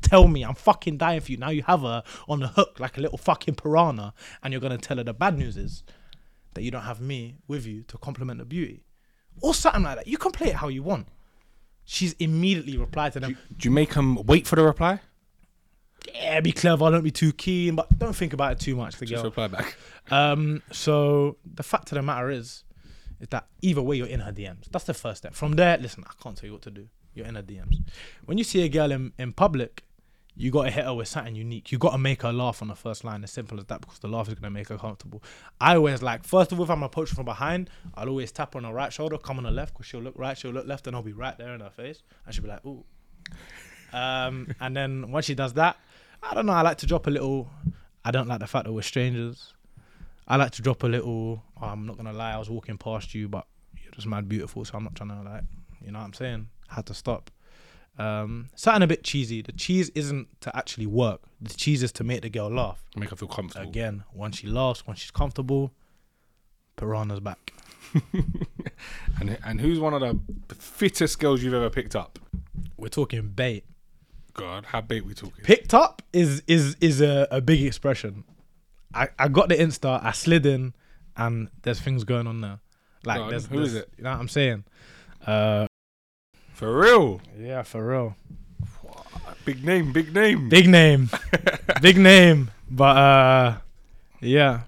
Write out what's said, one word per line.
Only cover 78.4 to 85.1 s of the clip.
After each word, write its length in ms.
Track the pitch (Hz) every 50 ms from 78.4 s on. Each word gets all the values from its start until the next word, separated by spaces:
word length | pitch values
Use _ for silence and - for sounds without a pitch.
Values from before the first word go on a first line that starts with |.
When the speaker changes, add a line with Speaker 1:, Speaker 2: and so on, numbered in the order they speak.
| _ _ _ _ _ _ _ - - _ -
Speaker 1:
I, 140 | 117 131 - -
I 120 | - 135 143
got 180 | 135 170 202 175
the 60 | 175
Insta, 480 | 156 165 160 143 - - 135 127 123 -
I 80 | 110
slid 340 | 107 - - 165 165 170 139
in, 280 | 143 135 127 131 127 - _ _ _ - - - - -
and 340 | - 117 117 117 113 110 - - -
there's 180 | - 120 120 -
things 240 | - 135 135 127 110
going 240 | 104 123 120 117
on 140 | 117 113 117
there. 180 | 110 101 98 101 _ _ _ _ _ _ _ _ -
Like, 120 | 117 110
Speaker 2:
Go 60 | 107 110
on, 60 | 110
Speaker 1:
there's, 160 | 120 120 104
Speaker 2:
who 160 | 101 135 143
is 120 | 151 135 113
Speaker 1:
there's, 120 | 110 -
Speaker 2:
it? 80 | - -
Speaker 1:
you 60 | - 117
know 80 | 127
what 80 | 131 117
I'm 80 | 123
saying? 360 | 120 - 147 139 131 117 104 104 _ _ _ - - - - - -